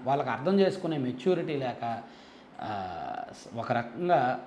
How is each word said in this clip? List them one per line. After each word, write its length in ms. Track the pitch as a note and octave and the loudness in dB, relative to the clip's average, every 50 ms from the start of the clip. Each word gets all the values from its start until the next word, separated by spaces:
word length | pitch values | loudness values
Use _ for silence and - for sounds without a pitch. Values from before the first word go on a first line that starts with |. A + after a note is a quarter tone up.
| B2+ | 0
వాళ్ళకి 260 | B2+ C#3 C#3+ C#3 B2+ | 0 0 2 2 0
అర్థం 300 | A#2 A2+ C3+ F3 G3 G3 | -2 -2 2 4 6 6
చేసుకునే 360 | G3 F#3 - - - E3 D#3+ | 6 6 4 0 -2 -2 0
మెచ్యూరిటీ 600 | D3 C3 B2+ B2 - - F#3+ F3+ E3+ E3+ D#3 D3+ | 0 0 -2 -2 0 2 2 2 2 2 -2 -2
లేక, 420 | C#3 C3 B2 A#2 - A#2+ A#2 A#2 A#2 - - - - - - - - - - - - | -2 -2 -4 -4 -4 -4 -4 -4 -4 -8 -12 -16 -20 -20 -20 -20 -20 -20 -18 -12 -10
ఆ, 260 | - - G#2 G2+ F#2 F#2 F2 D#2+ C#2+ B1 - - - - - - - - - | -6 -6 -4 -4 -6 -6 -6 -8 -8 -6 -6 -8 -8 -10 -12 -16 -16 -12 -8
ఒక 160 | A#2 A2 - | -6 0 0
రకంగా 680 | A#2+ A#2 A#2+ - - - F3 F3 F3 D3+ B2+ B2 B2 - - | 0 0 0 -2 -4 -2 2 4 6 6 6 4 0 -2 -6